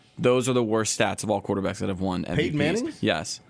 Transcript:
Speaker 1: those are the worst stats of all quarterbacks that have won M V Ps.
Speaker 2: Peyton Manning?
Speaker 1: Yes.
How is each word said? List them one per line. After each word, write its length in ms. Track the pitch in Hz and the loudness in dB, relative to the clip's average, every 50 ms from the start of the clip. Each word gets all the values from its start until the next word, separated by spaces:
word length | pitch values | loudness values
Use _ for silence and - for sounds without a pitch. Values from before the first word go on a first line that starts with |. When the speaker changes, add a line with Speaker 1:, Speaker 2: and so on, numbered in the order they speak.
| _ _ _ - | _ _ _ 0
Speaker 1:
those 300 | - 123 127 127 120 131 | 4 4 4 4 2 2
are 40 | 123 | 2
the 100 | 123 117 | 2 2
worst 360 | 107 113 110 107 - - - | 2 2 2 0 0 0 0
stats 240 | 110 98 98 - - | 0 0 0 -2 -2
of 80 | 107 | -2
all 100 | 104 98 | -2 0
quarterbacks 360 | - - 101 98 95 92 101 101 | 0 0 0 0 0 -2 -2 -2
that 80 | 98 98 | -4 -4
have 120 | 95 90 | -2 -2
won 240 | 95 95 90 90 - | -2 -2 -2 -2 -2
M 100 | - 82 | -2 -2
V 60 | - | -2
Ps. 20 | 165 | -2
Speaker 2:
Peyton 140 | - 147 | 0 0
Manning? 360 | 147 143 160 185 233 269 320 - - | 0 0 0 0 0 -2 -4 -6 -2
Speaker 1:
Yes. 400 | - 107 87 78 85 - - - - | 0 0 0 0 -2 -6 -10 -12 -14